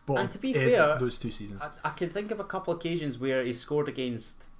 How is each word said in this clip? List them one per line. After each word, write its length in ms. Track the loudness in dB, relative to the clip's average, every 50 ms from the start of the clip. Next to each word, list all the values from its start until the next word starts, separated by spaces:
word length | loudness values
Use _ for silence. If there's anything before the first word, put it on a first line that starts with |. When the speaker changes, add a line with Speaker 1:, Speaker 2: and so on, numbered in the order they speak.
| -4
Speaker 1:
bottom, 160 | 0 0 2 2
Speaker 2:
And 80 | 0 -2
to 60 | -4
be 180 | -2 0 2
Speaker 1:
uh, 20 | 4
Speaker 2:
fair, 400 | 6 8 8 8 8 6 6 4
Speaker 1:
those 200 | 2 0 -2 -2
two 120 | -6 -6
seasons. 300 | -6 -6 -8 -10 -8 -8 -10
Speaker 2:
I, 60 | -10 -10 -6 -6
I 60 | -4
can 180 | -2 -2 -4 -2
think 220 | -2 -4 -4 -4
of 100 | -4 -6
a 40 | -6
couple 280 | -4 -4 -4 -2 -2 -2
of 80 | -2
occasions 380 | -2 -2 -2 -2 -2 -2 -4 -2
where 260 | 0 0 2 2 0
he 80 | 0 -2
scored 360 | -4 -4 -2 0 0 0 0
against 560 | -2 -4 -4 -2 -4 -4 -8 -10 -14 -16 -18 -18 -20 -20